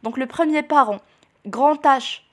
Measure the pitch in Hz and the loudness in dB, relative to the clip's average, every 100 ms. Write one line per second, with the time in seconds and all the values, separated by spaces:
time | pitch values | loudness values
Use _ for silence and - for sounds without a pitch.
0 | 226 233 254 - 330 302 294 294 233 202 | -8 -6 -8 -2 0 0 2 2 2 -2
1 | _ _ _ _ 202 208 277 294 294 269 | _ _ _ _ -12 0 2 2 2 2
2 | - - _ | -2 -14 _